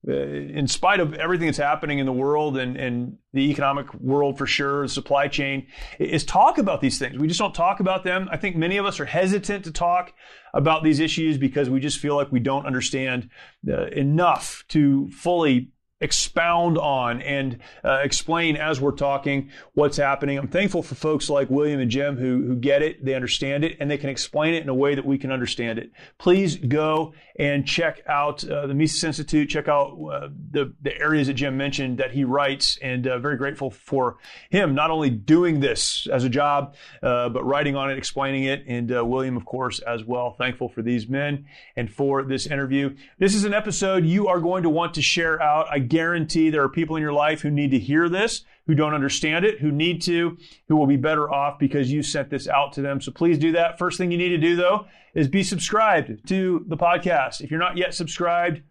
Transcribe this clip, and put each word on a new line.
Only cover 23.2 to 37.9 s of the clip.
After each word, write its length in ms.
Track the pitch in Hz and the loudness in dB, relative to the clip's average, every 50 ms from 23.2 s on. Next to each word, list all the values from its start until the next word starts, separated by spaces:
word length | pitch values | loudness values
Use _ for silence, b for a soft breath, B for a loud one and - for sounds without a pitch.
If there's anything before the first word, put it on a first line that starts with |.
| 127 117 - - 147 135 139 143 | -2 -2 -2 -2 -2 -2 0 0
it, 140 | 151 165 - - | -2 -2 -2 -4
and 100 | 147 143 | -4 -4
they 100 | 147 139 | -2 -2
can 120 | - 139 | -4 -6
explain 440 | 135 - - - - 151 151 160 170 | -6 -6 -8 -4 -2 0 0 2 0
it 100 | 165 151 | -2 -2
in 40 | 139 | -2
a 60 | 131 | 0
way 220 | 127 139 143 143 | 2 2 2 2
that 100 | 135 127 | 0 0
we 100 | 135 139 | 0 -2
can 140 | 135 139 131 | -2 -2 -4
understand 480 | 135 131 123 120 - - 120 117 113 113 | -2 -2 -2 -4 -4 -4 -4 -4 -4 -6
it. 140 | - - B B B B B B | -8 -10 B B B B B B
Please 380 | - 180 180 196 196 175 143 | 4 4 4 4 4 0 -2
go 580 | - - 120 139 151 156 156 156 156 160 156 B B B B B - | -2 -2 0 0 2 2 2 0 0 -2 -4 B B B B B -4
and 260 | 147 143 143 143 139 | -2 0 0 0 -2
check 380 | - - - 170 156 143 - - - | -2 -2 0 0 -2 -2 -4 -4 -2
out, 360 | 151 143 147 147 143 - - | 0 0 0 -2 -4 -6 -8
uh, 220 | - 143 143 143 | -6 -6 -4 -4
the 80 | 139 139 | -2 0
Mises 300 | 143 160 147 - - 165 | 2 2 2 0 -2 -2
Institute, 440 | 160 143 156 147 - - 151 147 143 | -4 -4 -4 -4 0 2 2 2 2
check 200 | - 156 147 151 | -2 -4 0 2
out, 280 | 147 143 143 - - - 156 156 | 2 2 2 0 -4 -12 -10 -8
uh, 160 | 143 135 143 143 143 - - - | -8 -8 -8 -10 -14 -14 -14 -4
the, 240 | 143 143 139 113 - _ | -2 -2 -2 -2 -6 _
the 160 | 139 139 - - | -8 -8 -4 -2
areas 300 | 147 151 156 151 139 131 | 0 2 2 2 2 0
that 60 | 139 | 0
Jim 220 | 117 143 139 131 | -2 -2 -2 -2
mentioned 420 | 135 139 143 139 143 135 127 123 123 | -2 -2 -2 -2 -4 -4 -4 -2 -2
that 120 | 131 127 | -4 -2
he 140 | 127 143 139 | 0 0 0
writes, 520 | 120 127 143 143 139 139 135 - - - - | 2 2 2 2 0 0 2 0 0 0 -2
and, 240 | - 131 127 127 123 | -4 -4 -4 -2 -2
uh, 140 | 131 127 123 | -2 -2 -2
very 160 | 123 147 147 | -2 -2 -2
grateful 340 | 117 135 139 143 - 139 131 | -2 -2 -4 -4 -6 -8 -8
for 480 | - - _ - 143 135 127 120 120 B B B B B B B | -8 -12 _ -4 -2 0 0 0 -2 B B B B B B B
him 240 | - 196 196 156 135 | 0 2 2 2 2
not 160 | 139 151 160 | 2 2 2
only 180 | 160 160 151 135 | 0 2 2 0
doing 520 | 120 107 101 156 156 170 180 175 160 143 | 0 0 4 4 6 6 6 4 2 2
this 480 | 139 127 113 - - - - - - - | 2 0 0 0 -2 -2 -4 -4 -4 -2
as 120 | 143 131 123 | -2 0 0
a 40 | 131 | 0
job, 460 | 117 143 147 147 143 143 139 143 B B B B B B - | 0 2 2 2 2 0 -2 -4 B B B B B B -2
uh, 240 | 131 123 123 123 120 | 0 0 0 0 -2
but 160 | 113 127 - | -4 -4 -2
writing 320 | 127 139 143 147 143 139 | 0 0 0 0 0 0
on 160 | 139 135 139 | -2 -2 -4